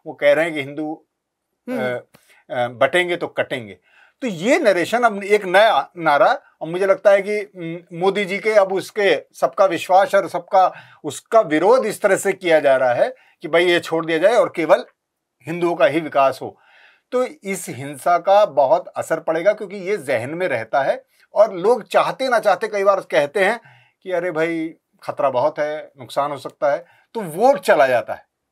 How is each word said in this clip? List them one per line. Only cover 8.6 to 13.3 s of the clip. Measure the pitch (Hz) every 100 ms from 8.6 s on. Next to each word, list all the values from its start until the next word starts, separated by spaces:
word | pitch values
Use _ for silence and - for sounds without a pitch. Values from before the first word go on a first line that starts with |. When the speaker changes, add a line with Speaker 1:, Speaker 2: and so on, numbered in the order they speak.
| 190
Speaker 1:
उसके | 190 - 214 196 147 -
सबका | - 165 - 190
विश्वास | 165 - 185 196 196
और | 170
सबका | 175 170 196 185 - - _
उसका | 156 - - 220
विरोध | 196 156 185 254 214
इस | -
तरह | 208 190
से | 196
किया | 185 180 156
जा | 143 131
रहा | 127
है | 123 233 - _